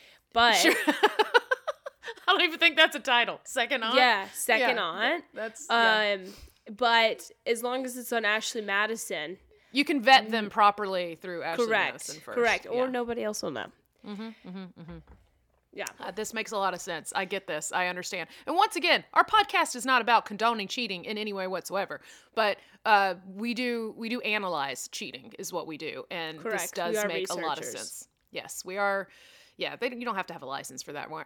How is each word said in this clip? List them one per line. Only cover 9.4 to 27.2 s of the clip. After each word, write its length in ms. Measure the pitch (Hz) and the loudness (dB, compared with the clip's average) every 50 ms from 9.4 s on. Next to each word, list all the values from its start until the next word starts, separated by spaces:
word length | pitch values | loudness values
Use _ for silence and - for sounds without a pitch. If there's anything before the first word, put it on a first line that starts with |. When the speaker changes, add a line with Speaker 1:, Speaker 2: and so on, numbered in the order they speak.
| _ _ _ _ _ _ | _ _ _ _ _ _
Speaker 2:
You 140 | - 277 294 | -2 0 0
can 160 | 330 294 269 | 2 0 2
vet 280 | 208 262 262 - 220 220 | 6 8 8 8 8 4
them 180 | 226 220 208 | -2 -2 -2
Speaker 1:
Mm. 40 | 196 | 0
Speaker 2:
properly 640 | - 220 208 208 202 208 208 190 190 180 175 170 160 | 4 6 6 6 6 2 -2 -4 -2 -2 -4 -4 -8
through 280 | - - 185 175 165 131 | -10 -10 -8 -8 -6 -4
Ashley 240 | 165 165 247 233 | -4 -2 0 0
Speaker 1:
Correct. 260 | 220 220 196 170 135 123 | 2 2 2 2 0 -2
Speaker 2:
Madison 280 | 151 - - 143 160 | -6 -10 -12 -14 -12
first. 140 | - - - | -12 -6 -2
Speaker 1:
Correct. 320 | 247 233 226 190 - - - | 2 2 2 2 0 -2 -2
Or 160 | 233 247 254 | -2 -2 0
Speaker 2:
Yeah. 40 | 262 | 0
Speaker 1:
nobody 340 | 254 247 240 240 233 240 220 | -2 -4 -4 -4 -4 -4 -4
else 200 | 214 214 - - | -4 -6 -6 -6
will 80 | 165 | -6
know. 160 | 131 110 - - - _ _ _ _ _ - | -6 -6 -8 -10 -12 _ _ _ _ _ -14
Speaker 2:
Mm-hmm, 220 | 202 208 202 226 226 214 _ - | -14 -12 -12 -12 -14 -16 _ -16
mm-hmm, 160 | 185 180 190 185 175 - 175 | -16 -14 -14 -14 -16 -16 -18
mm-hmm. 160 | 165 165 170 156 - - - - _ _ _ _ _ _ _ _ _ _ - | -18 -16 -18 -18 -18 -20 -20 -20 _ _ _ _ _ _ _ _ _ _ -12
Speaker 1:
Yeah. 120 | - 185 - - - | -12 -12 -12 -12 -12
Speaker 2:
Uh, 120 | - 190 | -12 -10
this 220 | 180 214 214 - 220 | -8 -8 -8 -6 -6
makes 180 | 220 214 - | -6 -6 -4
a 60 | 220 | -2
lot 160 | 196 196 185 180 | -2 -2 -2 -2
of 80 | 175 | -4
sense. 320 | - 190 165 151 - - - | -6 -8 -8 -8 -8 -6 -4
I 100 | 190 190 | -4 -4
get 200 | 175 202 190 - | -4 -6 -6 -6
this. 240 | - 156 156 - - | -6 -6 -6 -6 -4
I 160 | - 180 180 | -2 0 0
understand. 420 | 180 180 180 175 - 196 175 165 - - - - | -2 -2 -6 -8 -8 -8 -8 -10 -10 -14 -10 -6
And 80 | - 320 | -2 2
once 200 | 349 285 294 - | 2 2 2 0
again, 280 | 339 254 - 262 202 - _ - | 0 2 2 2 2 0 _ 2
our 100 | - 359 | 2 2
podcast 520 | - - 427 403 - - 359 311 - - | 4 4 2 2 2 2 0 0 0 -2
is 100 | 247 - | -4 0
not 160 | 269 262 240 | 2 2 2
about 240 | 214 240 233 208 - | 4 4 4 4 4
condoning 420 | - 208 190 220 233 233 214 196 | 0 -4 0 0 0 0 0 -4
cheating 380 | - - 254 240 208 190 175 - | -6 -4 -4 -4 -4 -6 -8 -8
in 120 | 208 214 | -8 -6
any 160 | 208 214 214 196 | -6 -6 -6 -6
way 120 | 190 185 | -6 -6
whatsoever. 540 | 185 190 170 - - 175 196 226 - 151 - - - - - _ _ - | -4 -6 -6 -6 -4 -4 -4 -4 -4 -8 -12 -14 -18 -20 -20 _ _ 0
But, 220 | 226 220 202 - - - _ _ _ - | 0 2 2 0 -2 -8 _ _ _ 4
uh, 300 | 226 214 196 196 190 180 185 185 190 185 | 6 6 6 6 4 0 -4 -10 -16 -10
we 180 | 202 226 240 233 | -6 -6 -4 -2
do, 400 | 240 254 240 240 226 226 220 - | -2 -2 -2 -2 -4 -4 -8 -8
we 120 | - 233 220 | -8 -6 -4
do 100 | 247 247 | -4 -4
analyze 640 | - 220 214 208 196 180 165 147 139 139 123 - - - | -2 -2 -2 -2 -2 -2 -2 -2 -2 -4 -6 -8 -10 -10
cheating 440 | - - 214 131 - 131 131 113 - | -10 -10 -10 -10 -12 -14 -16 -16 -14
is 160 | - - - 180 | -12 -10 -8 -6
what 140 | 165 - | -6 -6
we 100 | 160 156 | -8 -10
do. 280 | 143 156 139 - 131 - - | -10 -8 -8 -10 -10 -10 -10
And 280 | 185 170 165 156 160 | -8 -8 -8 -8 -10
this 60 | 151 - | -8 -6
Speaker 1:
Correct. 280 | 226 214 190 170 175 - | -4 -4 -4 -4 -4 -4
We 60 | 190 | -4
Speaker 2:
does 160 | 170 170 - 214 208 | -4 -2 0 0 0
Speaker 1:
are 40 | |
Speaker 2:
make 220 | 196 165 - | -2 -2 -4